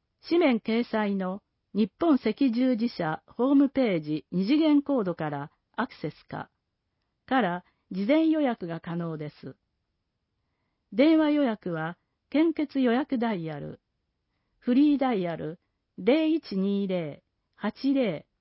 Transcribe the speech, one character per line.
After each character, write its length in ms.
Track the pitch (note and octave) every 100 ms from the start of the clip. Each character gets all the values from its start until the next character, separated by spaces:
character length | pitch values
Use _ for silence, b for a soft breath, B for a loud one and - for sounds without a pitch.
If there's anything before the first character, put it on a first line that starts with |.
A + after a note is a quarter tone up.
| _ _ -
紙 120 | E4
面 200 | D#4+ A#3
掲 260 | - A3+
載 320 | A#3+ A3 G#3 G3
の 260 | F#3 G3 _ _ _
日 180 | G3 A3 -
本 140 | E4+
赤 180 | C4 A3 G#3+ C#4
十 260 | A3+ B3+ A#3+
字 120 | A#3+
社 340 | - D#3 D#3 _
ホ 260 | - B3+
ー 20 |
ム 140 | C#4 C#4
ペ 280 | C4+ B3 F3
ー 40 |
ジ 240 | D3+ D3+ -
二 140 | F3 G3
次 100 | D4
元 240 | D#4+ D4
コ 200 | C#4+ C4+
ー 40 |
ド 100 | F#3
か 140 | E3+ D#3
ら 220 | C#3+ D3 _ _ -
ア 100 | B3
ク 80 | -
セ 100 | D3+
ス 160 | - -
か、 220 | - - _ _ _ _ _ _ _ -
か 160 | C4
ら 220 | F#3+ F3+ - _ -
事 160 | F#3 G3+
前 220 | D#4 D#4+
予 120 | D#4
約 260 | C#4 A3+ E3+
が 140 | E3
可 160 | - E3+
能 220 | E3+ D#3+
で 120 | D3+
す。 240 | - C3+ - _ _ _ _ _ _ _ _ _ _ _ _ -
電 260 | G3+ D4+ D#4+
話 140 | D4+
予 100 | D4
約 300 | C4+ G#3+ F#3
は 260 | E3 D#3+ F3 _ _ _
献 240 | C#4 E4
血 260 | D#4 D4+ C#4
予 100 | B3+
約 280 | A#3+ D4+ B3+
ダ 160 | A#3
イ 100 | G3
ヤ 160 | D#3+ D3
ル、 200 | D#3 - _ _ _ _ _ _ _ _
フ 140 | -
リ 220 | B3+ D4+ C#4+
ー 20 |
ダ 140 | C4
イ 100 | A3
ヤ 140 | F3 D#3+
ル 240 | D3+ F3 _ _ _ -
零 300 | F#3 D4+ D#4
一 240 | D#4 - F#3+
二 300 | G3 G3+ G3
零 380 | F3+ D#3 - _ _ _ -
八 360 | G#3 - C4+
零 320 | C4+ A#3 D3+ - _